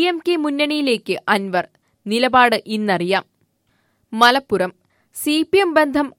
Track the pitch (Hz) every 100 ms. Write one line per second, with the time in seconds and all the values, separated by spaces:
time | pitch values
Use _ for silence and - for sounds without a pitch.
0 | 349 339 349 349 294 285 294 302 277 226
1 | - 175 - 208 196 180 - _ _ _
2 | 208 220 254 254 247 220 - 214 208 180
3 | 175 190 - _ _ _ _ _ _ _
4 | _ 220 240 240 - 190 180 - _ _
5 | _ - 294 302 311 381 370 311 302 285
6 | 285